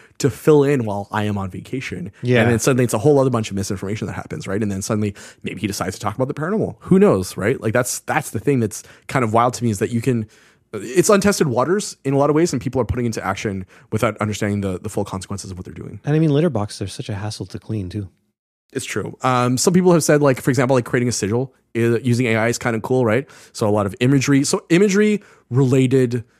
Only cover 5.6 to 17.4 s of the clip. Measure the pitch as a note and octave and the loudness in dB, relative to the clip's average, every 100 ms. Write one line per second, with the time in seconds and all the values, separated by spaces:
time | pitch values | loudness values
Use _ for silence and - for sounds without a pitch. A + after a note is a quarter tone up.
5.6 | G2+ G2 F#2+ - G#2+ A#2 C3 D3+ D#3+ G#3+ | -6 -4 -6 -6 -6 -4 -4 -4 -4 -4
6.6 | G2 - - F#3+ G3 G#2 F2+ - G2+ C#3 | -4 -4 2 6 6 4 0 -2 -2 0
7.6 | A2 A#2+ B2 - - C3 - G#2 C#3+ C3+ | 0 0 0 -4 -4 -4 -4 -6 0 0
8.6 | A2 - - - - C#3 A2+ A2+ B2 - | 0 -4 -18 -20 -4 -2 2 2 2 0
9.6 | A#2+ G2+ A2 A#2+ C3 A#2+ A2 _ _ _ | -2 -2 -2 -2 0 -2 -4 _ _ _
10.6 | _ G#2+ G#2 C#3 E3+ G3+ G3+ G3 D#3+ A#2 | _ -12 -4 0 2 4 2 2 0 0
11.6 | C3+ G#3 - - C3+ C#3 C#3+ D3+ F3 C3 | 0 -2 -4 -8 -2 2 2 2 2 0
12.6 | B2 C3 A2+ B2+ A#2+ A2 F#2 G2 A2 F#2+ | -4 -2 -2 -2 -4 -4 -4 -4 -4 -6
13.6 | F2+ - - A2 A#2 G#2+ G#2+ G2+ G#2 G2+ | -10 -16 -6 -2 -2 0 -4 -2 -2 -2
14.6 | G2 F#2 G2+ - G2+ F#2+ - G2 - F2+ | -2 -4 -6 -6 -6 -6 -8 -10 -10 -12
15.6 | - F2 - G#2 - D3+ D#3+ C#3 E3+ A2+ | -14 -14 -14 -10 -2 2 2 2 2 0
16.6 | G2+ - F#2 - - G2 G#2 - | -6 -6 -10 -10 -10 -8 -8 -8